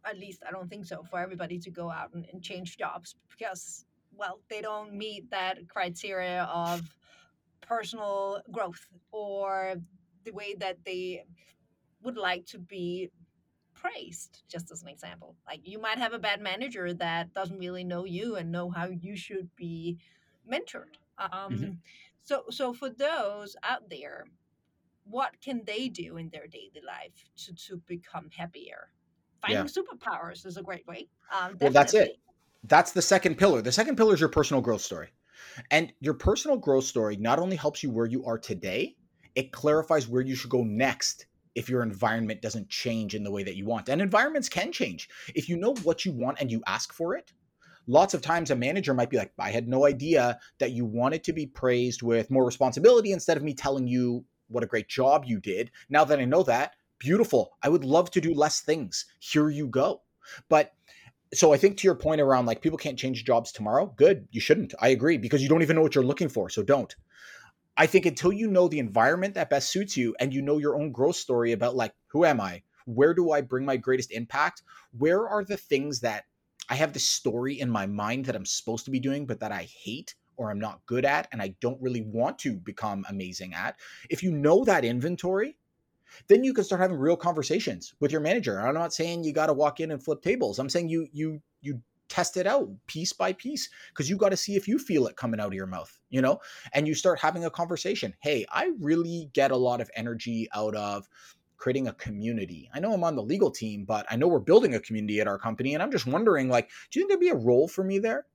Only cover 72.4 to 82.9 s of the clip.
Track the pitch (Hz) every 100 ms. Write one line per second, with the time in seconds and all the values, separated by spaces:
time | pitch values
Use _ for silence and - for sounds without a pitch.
72.4 | 95 87 _ _ - 117 147 170 170 147
73.4 | 127 127 139 131 131 131 123 113 117 135
74.4 | 165 - _ - _ 113 151 185 220 208
75.4 | 196 202 - 139 143 123 117 104 - _
76.4 | _ _ - 131 156 139 - - 135 113
77.4 | 131 135 127 110 98 104 104 127 131 107
78.4 | 95 - - 113 - 131 135 139 135 104
79.4 | 110 98 85 - 101 127 - - _ -
80.4 | 110 101 107 - - 120 139 151 165 117
81.4 | 98 95 120 131 127 123 107 113 135 -
82.4 | 139 101 92 98 107